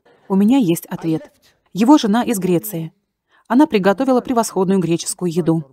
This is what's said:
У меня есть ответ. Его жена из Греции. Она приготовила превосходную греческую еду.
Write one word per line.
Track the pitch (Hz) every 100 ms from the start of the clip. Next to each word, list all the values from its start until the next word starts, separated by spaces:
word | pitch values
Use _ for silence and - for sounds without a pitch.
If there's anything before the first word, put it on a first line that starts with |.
| _ _ -
У | 190
меня | 208 269
есть | 185 170 -
ответ. | 180 165 156 - _ _ _ _
Его | 180 226 302
жена | 214 226
из | 214 202
Греции. | 180 170 - 165 160 _ _ _ _ _ -
Она | 233 302
приготовила | 208 185 185 262 254
превосходную | 240 233 220 - 185 196
греческую | 165 165 - - 180
еду. | 165 160 165 135